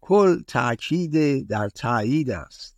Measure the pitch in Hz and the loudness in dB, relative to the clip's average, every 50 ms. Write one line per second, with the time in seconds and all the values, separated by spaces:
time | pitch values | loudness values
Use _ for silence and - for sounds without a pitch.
0 | - - 185 208 202 185 175 - - - - 123 123 123 120 113 - - 151 175 | 0 4 4 6 6 6 4 2 -2 -4 -4 -2 -2 -2 -2 -4 -4 -4 -2 -2
1 | 180 160 147 160 151 147 143 135 131 104 110 107 104 101 - - - 120 120 117 | -2 0 0 2 2 2 0 -2 -2 -4 -4 -4 -4 -4 -6 -6 -4 -2 -2 0
2 | 104 113 135 156 156 127 107 85 - - - - - - _ | 0 0 0 0 0 -2 -4 -8 -8 -14 -18 -20 -20 -20 _